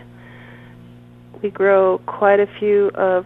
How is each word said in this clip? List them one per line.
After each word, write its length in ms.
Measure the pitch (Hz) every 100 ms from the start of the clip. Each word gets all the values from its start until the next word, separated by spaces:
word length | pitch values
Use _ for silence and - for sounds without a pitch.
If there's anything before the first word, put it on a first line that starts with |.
| - - - - - - - - - - - - - -
We 80 | 208
grow 480 | 196 196 196 185 185 -
quite 340 | - 202 202
a 60 | 202 -
few 300 | 208 202 202
of 360 | - 190 185